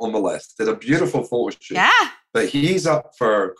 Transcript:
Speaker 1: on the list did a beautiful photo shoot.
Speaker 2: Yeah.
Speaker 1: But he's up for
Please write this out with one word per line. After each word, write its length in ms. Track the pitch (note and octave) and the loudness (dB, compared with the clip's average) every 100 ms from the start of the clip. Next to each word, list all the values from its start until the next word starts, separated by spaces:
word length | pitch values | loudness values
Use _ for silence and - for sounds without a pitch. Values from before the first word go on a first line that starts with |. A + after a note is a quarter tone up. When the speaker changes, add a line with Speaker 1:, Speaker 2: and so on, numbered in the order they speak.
Speaker 1:
on 120 | A2+ | -4
the 80 | G#2+ | -2
list 380 | G2 - - - | -2 -4 -8 -6
did 100 | A2 | -4
a 60 | |
beautiful 480 | G#2+ A#2 E3 A#2+ C3 | -2 0 0 0 -2
photo 340 | - - - - | -2 -2 -4 -6
shoot. 140 | - | -6
Speaker 2:
Yeah. 360 | F3+ A3 A#4+ E4 - _ | 0 4 4 2 -6 _
Speaker 1:
But 160 | - - | -2 -2
he's 380 | C#3+ D#3+ F#3 D#3+ | 0 0 2 0
up 260 | D3+ - - | 0 -2 -2
for 380 | A2+ G#2 F#2 | 0 0 -2